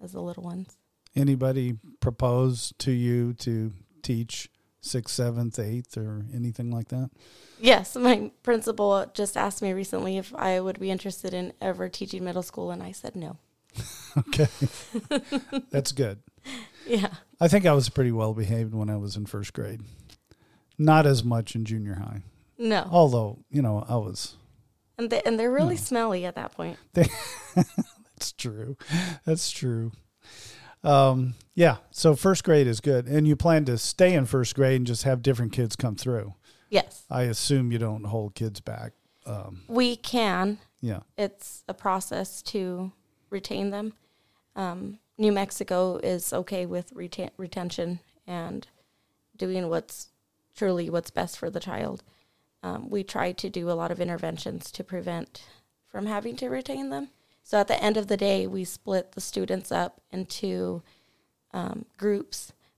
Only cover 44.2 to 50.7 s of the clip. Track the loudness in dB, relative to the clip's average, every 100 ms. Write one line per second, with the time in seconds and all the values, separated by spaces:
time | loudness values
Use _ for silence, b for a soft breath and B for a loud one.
44.2 | _ _ _ -8 -6 -6 -10 -14 _ 0
45.2 | 2 2 0 -4 -2 2 2 0 -2 -2
46.2 | -2 -4 -2 -4 -4 -6 -8 -12 -10 -8
47.2 | -10 -10 -10 -8 -6 -4 -6 -6 _ _
48.2 | -12 -8 -8 -10 -14 _ _ _ _ _
49.2 | _ -6 -4 -2 -2 -2 -4 -14 -18 _
50.2 | _ _ _ -2 0